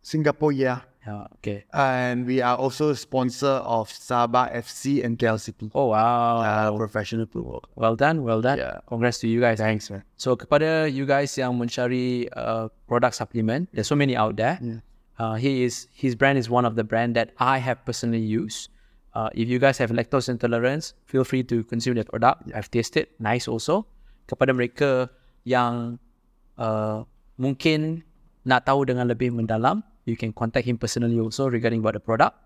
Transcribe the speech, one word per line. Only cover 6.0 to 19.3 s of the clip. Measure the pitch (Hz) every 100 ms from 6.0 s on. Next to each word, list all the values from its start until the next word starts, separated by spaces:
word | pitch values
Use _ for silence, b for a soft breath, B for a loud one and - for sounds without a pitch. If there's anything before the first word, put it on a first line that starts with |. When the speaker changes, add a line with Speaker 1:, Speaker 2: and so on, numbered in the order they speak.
| 117 120 117 117 110
Speaker 1:
Uh, | 107 107 104
professional | 107 107 107 113 113
football. | - 113 60 -
Speaker 2:
Well | - 113 113
done, | 143 165
well | 123 110
done. | 123 139
Speaker 1:
Yeah. | - 50 _
Speaker 2:
Congrats | 117 120 113 117
to |
you | 113
guys. | 120 107
Speaker 1:
Thanks, | 110 107 -
man. | 98 - _
Speaker 2:
So, | 135 123
kepada | - 147 156 160 156
you | 135 139
guys | 139 143 -
yang | 127 123
mencari, | 120 - 123 127 127 123 120 -
uh, | 117 113 110 _ -
produk | 120 123 -
supplement, | 113 117 110 131 180
there's | - 104
so | 147
many | 139
out | 120 107 104
there. | 117 185
Speaker 1:
Yeah. | 123 113 - _ _ -
Speaker 2:
Uh, | 113 110
he | 135 135 123
is, | - -
his | - 135
brand | 117 139 135
is | 117
one | 123 120
of | 110
the | 107
brand | 113 120 117
that | 113 -
I | 127 135
have | 127 117
personally | - 120 120 117
used. | 110 110 214 - - _ _ _ _ 113
Uh, | 110